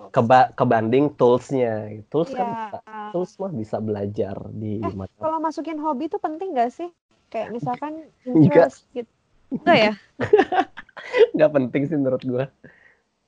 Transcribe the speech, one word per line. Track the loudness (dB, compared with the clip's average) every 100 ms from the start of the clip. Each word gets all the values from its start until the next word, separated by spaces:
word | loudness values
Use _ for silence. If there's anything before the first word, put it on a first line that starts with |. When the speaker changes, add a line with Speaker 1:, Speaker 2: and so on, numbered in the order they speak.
| -2
Speaker 1:
keba-, | 0 6 6 4 2
kebanding | 2 2 2 2 2 4
tools-nya. | 4 4 2 0 0 -2 -6 -12 -6
Tools | -4 -2 -2
kan |
Speaker 2:
Iya. | -4
Speaker 1:
bisa, | -6 -10 -14 -16 -14 -8 -6
tools | -8 -8
mah | -10 -8
bisa | -8 -6
belajar | -4 -4 -6 -6 -6 -8 -12
di | -10 -8 -4
Speaker 2:
Eh, | -6
Speaker 1:
mana. | -6 -10 -8
Speaker 2:
kalau | -6 -4
masukin | -4 -6 -8 -6
hobi | -4 -4 -4
tuh | -6
penting | -6 -8 -6
nggak | -2 -2 -2
sih? | -12 _ _ _ _
Kayak | -10 -8 -8
misalkan | -6 -6 -8 -12 -16 _ -2
Speaker 1:
Enggak. | 4 6 8 6
Speaker 2:
interest | 2 _
gitu. | -12 -12 _ _ _ -10 -4
Enggak | 4 4
ya? | 4 0 _ -8
Speaker 1:
<laughs> | -2 0 2 0 -2 -6 -20 -18 -4 2 2 4
Nggak | 2 2
penting | 0 -2 -2
sih | 0
menurut | 0 -2 -2
gue. | -4 -4 _ -20 _ _ _ _ _